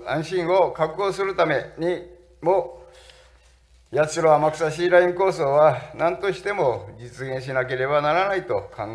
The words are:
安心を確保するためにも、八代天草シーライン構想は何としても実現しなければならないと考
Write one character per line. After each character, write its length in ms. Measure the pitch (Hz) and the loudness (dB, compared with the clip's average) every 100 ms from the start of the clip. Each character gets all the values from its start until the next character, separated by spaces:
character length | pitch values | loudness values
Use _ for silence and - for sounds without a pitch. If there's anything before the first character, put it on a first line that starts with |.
| - | -6
安 180 | 143 | -6
心 260 | 156 185 165 | -4 -4 0
を 220 | 190 160 | 2 2
確 220 | - 156 | 0 -4
保 180 | 156 196 | -2 -4
す 100 | 185 | -2
る 140 | 196 185 | -4 0
た 100 | 160 | 0
め 260 | 135 - - | 0 -4 -6
に 240 | 170 170 - - _ - | -4 -4 -8 -20 _ -6
も、 440 | 165 190 - - - - - - - _ _ _ _ _ - | 0 0 0 -10 -20 -20 -20 -20 -20 _ _ _ _ _ -6
八 260 | 131 156 165 | -2 -2 2
代 140 | 160 | 4
天 160 | 147 151 | 4 4
草 200 | 151 156 | 0 -4
シ 100 | 156 175 | 0 4
ー 20 | |
ラ 120 | 175 | 6
イ 20 | 180 | 6
ン 80 | |
構 180 | 180 190 | 2 0
想 120 | 165 | 0
は 360 | 139 143 156 127 - | 2 6 6 4 -6
何 220 | - 165 175 | -2 -2 -2
と 160 | 196 | -4
し 100 | - | -4
て 100 | 196 | -4
も 380 | 202 143 104 98 101 | 0 0 -2 -8 -16
実 300 | 120 - 131 | -18 -12 -8
現 140 | 131 | -8
し 100 | 127 | -4
な 120 | 131 123 | -4 -2
け 100 | 127 | -2
れ 100 | 131 | 0
ば 160 | 147 | 0
な 100 | 147 | 2
ら 140 | 165 196 | 0 0
な 80 | |
い 120 | 190 - | -2 -2
と 220 | 101 - - | -4 -6 -10
考 80 | 107 | -10